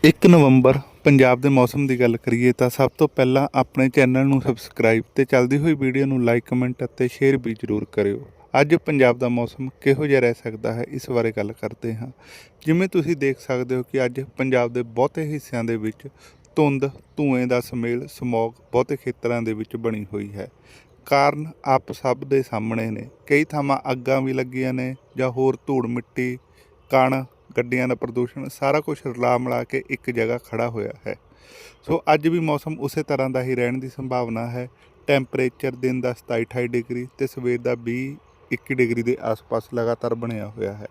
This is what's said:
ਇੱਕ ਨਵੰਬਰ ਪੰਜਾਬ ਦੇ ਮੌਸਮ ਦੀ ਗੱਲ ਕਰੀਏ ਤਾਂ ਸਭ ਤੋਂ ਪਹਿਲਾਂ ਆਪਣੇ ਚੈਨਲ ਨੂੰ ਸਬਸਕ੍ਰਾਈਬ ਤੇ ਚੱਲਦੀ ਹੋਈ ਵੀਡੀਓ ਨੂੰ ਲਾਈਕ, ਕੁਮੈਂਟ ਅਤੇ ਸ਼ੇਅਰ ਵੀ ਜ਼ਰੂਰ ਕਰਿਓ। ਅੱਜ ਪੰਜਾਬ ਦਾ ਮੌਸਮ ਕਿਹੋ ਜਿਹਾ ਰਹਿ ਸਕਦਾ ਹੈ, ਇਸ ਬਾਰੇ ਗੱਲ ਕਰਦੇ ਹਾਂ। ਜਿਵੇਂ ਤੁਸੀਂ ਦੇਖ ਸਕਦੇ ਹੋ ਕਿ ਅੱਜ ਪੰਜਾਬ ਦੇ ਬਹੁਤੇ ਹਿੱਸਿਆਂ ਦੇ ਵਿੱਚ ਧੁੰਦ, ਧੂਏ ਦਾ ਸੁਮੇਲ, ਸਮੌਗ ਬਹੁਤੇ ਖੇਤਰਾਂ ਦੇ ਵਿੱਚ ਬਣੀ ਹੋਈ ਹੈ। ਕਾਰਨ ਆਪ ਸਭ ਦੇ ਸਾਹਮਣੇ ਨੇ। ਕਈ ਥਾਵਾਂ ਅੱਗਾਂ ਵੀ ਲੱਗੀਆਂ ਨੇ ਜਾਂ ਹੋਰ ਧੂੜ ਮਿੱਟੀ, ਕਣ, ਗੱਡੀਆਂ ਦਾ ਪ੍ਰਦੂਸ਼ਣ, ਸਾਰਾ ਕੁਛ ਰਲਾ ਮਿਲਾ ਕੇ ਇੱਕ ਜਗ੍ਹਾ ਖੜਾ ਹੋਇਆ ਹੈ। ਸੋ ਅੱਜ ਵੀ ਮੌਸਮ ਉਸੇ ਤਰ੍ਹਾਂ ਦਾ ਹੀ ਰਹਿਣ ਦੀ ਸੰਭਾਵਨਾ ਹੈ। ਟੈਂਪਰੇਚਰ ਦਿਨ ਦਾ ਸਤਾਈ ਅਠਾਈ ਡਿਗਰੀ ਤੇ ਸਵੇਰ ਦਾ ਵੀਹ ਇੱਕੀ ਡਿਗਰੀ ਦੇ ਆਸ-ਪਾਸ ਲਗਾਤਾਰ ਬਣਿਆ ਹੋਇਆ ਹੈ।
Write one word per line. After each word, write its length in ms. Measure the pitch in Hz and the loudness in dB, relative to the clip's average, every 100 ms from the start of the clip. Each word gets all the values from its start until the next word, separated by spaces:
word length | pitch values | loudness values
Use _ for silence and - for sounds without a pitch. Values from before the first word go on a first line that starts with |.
ਇੱਕ 240 | 151 - 196 | 6 8 8
ਨਵੰਬਰ 520 | 170 139 131 127 135 - - | 10 10 8 6 4 -2 0
ਪੰਜਾਬ 380 | - 139 127 123 | 4 8 6 6
ਦੇ 80 | 139 | 4
ਮੌਸਮ 380 | 135 123 143 139 | 4 4 2 -2
ਦੀ 120 | 127 | 2
ਗੱਲ 180 | 120 117 | 2 2
ਕਰੀਏ 340 | - 117 123 | 0 2 4
ਤਾਂ 180 | 123 127 | 4 0
ਸਭ 200 | - 135 - | 2 0 2
ਤੋਂ 100 | 151 | 0
ਪਹਿਲਾਂ 400 | - 127 131 143 131 | 2 2 2 2 0
ਆਪਣੇ 340 | 131 - 131 | 0 2 2
ਚੈਨਲ 360 | 147 127 131 139 | 4 4 4 2
ਨੂੰ 160 | 139 | 2
ਸਬਸਕ੍ਰਾਈਬ 600 | 127 117 - - 113 113 113 - | 0 -4 -8 0 2 2 0 -2
ਤੇ 100 | 135 | 2
ਚੱਲਦੀ 320 | 131 123 143 | 4 4 2
ਹੋਈ 160 | 160 | 0
ਵੀਡੀਓ 320 | 151 135 127 139 | 0 0 0 0
ਨੂੰ 180 | 131 | 0
ਲਾਈਕ, 200 | 120 117 - | 2 0 0
ਕੁਮੈਂਟ 340 | 123 127 123 | -2 -2 -4
ਅਤੇ 240 | 123 - 127 | -10 -4 -4
ਸ਼ੇਅਰ 300 | - 135 135 | 2 2 2
ਵੀ 160 | 120 | -2
ਜ਼ਰੂਰ 320 | 110 - 107 104 | -8 -4 -4 -4
ਕਰਿਓ। 340 | - - 101 - _ - 131 | -2 -2 -2 -10 _ -4 0
ਅੱਜ 140 | 147 165 | 4 2
ਪੰਜਾਬ 420 | - 147 127 120 | 2 4 4 4
ਦਾ 120 | 123 | 0
ਮੌਸਮ 400 | 120 120 - 131 - | -2 -4 -8 -12 -4
ਕਿਹੋ 260 | 139 139 151 | 0 0 2
ਜਿਹਾ 120 | 135 | 2
ਰਹਿ 140 | 120 | 2
ਸਕਦਾ 400 | 117 120 110 117 | 0 -8 -8 -6
ਹੈ, 120 | 113 120 | -6 -8
ਇਸ 220 | 139 - | -10 -4
ਬਾਰੇ 240 | 123 113 110 | -2 -2 -2
ਗੱਲ 160 | 104 | -6
ਕਰਦੇ 420 | 110 107 110 117 110 | -6 -10 -8 -8 -8
ਹਾਂ। 160 | 120 - - - - _ 156 | -10 -16 -20 -20 -20 _ -2
ਜਿਵੇਂ 220 | 165 185 | 0 2
ਤੁਸੀਂ 280 | 185 151 160 | -2 -2 -2
ਦੇਖ 240 | 139 131 | -2 -4
ਸਕਦੇ 360 | - 127 123 127 | -4 -4 -2 -4
ਹੋ 80 | |
ਕਿ 220 | 123 135 123 | -2 -2 -2
ਅੱਜ 160 | 123 | -4
ਪੰਜਾਬ 520 | 135 - 135 127 120 | -12 -6 0 2 0
ਦੇ 80 | 120 | -2
ਬਹੁਤੇ 420 | 117 113 147 - | -6 -2 -2 -2
ਹਿੱਸਿਆਂ 400 | 151 151 - 123 | -6 -8 -8 -6
ਦੇ 140 | 113 117 | -4 -4
ਵਿੱਚ 300 | 107 110 139 _ - _ _ - | -4 -8 -18 _ -20 _ _ 0
ਧੁੰਦ, 340 | 147 139 139 - _ - | 2 2 -4 -6 _ -4
ਧੂਏ 280 | 147 127 123 | 0 0 0
ਦਾ 160 | 123 | 0
ਸੁਮੇਲ, 460 | 120 127 117 120 143 | -2 -6 -4 -4 -6
ਸਮੌਗ 440 | - 127 117 113 - _ | -10 -4 -2 -2 -6 _
ਬਹੁਤੇ 240 | 123 127 143 | -2 0 -4
ਖੇਤਰਾਂ 460 | - 120 120 120 | -6 -6 -4 -2
ਦੇ 120 | 113 | -4
ਵਿੱਚ 220 | 107 110 117 | -6 -8 -6
ਬਣੀ 300 | 113 110 98 | -6 -6 -8
ਹੋਈ 180 | 104 101 | -8 -10
ਹੈ। 140 | 101 - _ _ - _ _ - | -12 -14 _ _ -20 _ _ 0
ਕਾਰਨ 460 | 139 143 147 156 - - | 2 2 0 -10 -10 0
ਆਪ 260 | 131 - | 0 0
ਸਭ 260 | - 135 123 | -6 -4 -4
ਦੇ 240 | 139 135 | -2 -2
ਸਾਹਮਣੇ 500 | 131 110 110 113 113 | -2 -6 -4 -4 -6
ਨੇ। 160 | 107 131 _ - | -8 -12 _ 0
ਕਈ 160 | 143 | 0
ਥਾਵਾਂ 480 | 156 151 139 139 139 | 0 -4 -2 -4 -4
ਅੱਗਾਂ 300 | 127 123 135 | -6 -2 -2
ਵੀ 120 | 131 | -2
ਲੱਗੀਆਂ 400 | 131 127 127 131 | -4 -6 -4 -4
ਨੇ 220 | 127 127 131 _ - | -4 -6 -10 _ -6
ਜਾਂ 120 | 127 | -4
ਹੋਰ 280 | 123 131 127 - | 0 -2 -2 -2
ਧੂੜ 200 | 135 117 | -2 -2
ਮਿੱਟੀ, 500 | 120 120 - 127 127 _ _ _ _ _ | -6 -8 -6 -6 -6 _ _ _ _ _
ਕਣ, 320 | 131 131 131 131 _ _ - | 2 4 0 -6 _ _ -4
ਗੱਡੀਆਂ 300 | 123 127 127 | -2 -2 -2
ਦਾ 80 | 120 | -4
ਪ੍ਰਦੂਸ਼ਣ, 520 | 123 120 123 - 139 | -4 -4 -4 -6 -14
ਸਾਰਾ 340 | - 139 147 | -4 0 0
ਕੁਛ 180 | 151 143 135 | -2 -8 -8
ਰਲਾ 300 | 120 123 123 | -4 0 0
ਮਿਲਾ 260 | 127 120 | 0 -4
ਕੇ 200 | 123 135 - | -4 -6 -6
ਇੱਕ 220 | 135 - | -8 -4
ਜਗ੍ਹਾ 260 | 117 113 120 | -2 -2 -4
ਖੜਾ 320 | - 113 117 | -6 -4 -4
ਹੋਇਆ 240 | 113 104 - 104 | -4 -8 -10 -12
ਹੈ। 80 | - _ _ _ - - _ - | -12 _ _ _ -20 -20 _ -4
ਸੋ 160 | 160 - | -4 2
ਅੱਜ 140 | 156 156 | 2 2
ਵੀ 120 | 170 | -2
ਮੌਸਮ 400 | 160 147 - 156 | -2 -4 -6 -8
ਉਸੇ 240 | 139 - | -6 -6
ਤਰ੍ਹਾਂ 260 | 147 139 135 | -4 -2 -2
ਦਾ 140 | 127 | -2
ਹੀ 120 | 127 123 | -4 -2
ਰਹਿਣ 220 | 120 131 | -2 -4
ਦੀ 120 | 131 | -8
ਸੰਭਾਵਨਾ 580 | - 131 123 120 113 120 | -12 -6 -4 -4 -6 -6
ਹੈ। 200 | 120 123 _ _ _ - | -8 -12 _ _ _ 0
ਟੈਂਪਰੇਚਰ 640 | 143 131 135 127 _ 135 | 0 0 -2 -2 _ -8
ਦਿਨ 300 | 127 127 127 | -4 -4 -2
ਦਾ 120 | 123 | -4
ਸਤਾਈ 300 | 120 - 117 | -6 -6 -4
ਅਠਾਈ 240 | 117 127 123 | -4 -4 -4
ਡਿਗਰੀ 400 | 120 120 123 127 - | -4 -4 -8 -10 -6
ਤੇ 100 | 135 | -8
ਸਵੇਰ 320 | - 123 123 | -4 -4 -2
ਦਾ 160 | 123 120 | -4 -4
ਵੀਹ 400 | 117 120 131 143 _ _ _ | -4 -6 -6 -10 _ _ _
ਇੱਕੀ 220 | 123 - | -10 -6
ਡਿਗਰੀ 300 | 131 120 117 | 0 0 2
ਦੇ 140 | 113 127 | -2 -2
ਆਸ-ਪਾਸ 420 | 113 113 - 113 - 120 | -2 -6 -4 -6 -4 -4
ਲਗਾਤਾਰ 400 | 117 117 120 117 | -2 -2 -4 -4
ਬਣਿਆ 320 | 117 113 104 | -6 -8 -10
ਹੋਇਆ 260 | 110 98 | -8 -8
ਹੈ। 140 | 104 104 | -8 -16